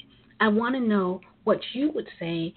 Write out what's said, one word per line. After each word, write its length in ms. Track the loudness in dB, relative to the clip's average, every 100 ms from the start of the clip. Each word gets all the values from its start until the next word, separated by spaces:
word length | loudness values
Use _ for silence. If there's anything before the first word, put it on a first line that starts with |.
| -14 -20 -14 0
I 80 | 2
wanna 320 | 4 2 0
know 400 | 2 2 2 -2 -8 _
what 160 | 0 0 -2
you 180 | -2 -2
would 160 | -2 -8 -8
say 360 | -6 -4 -4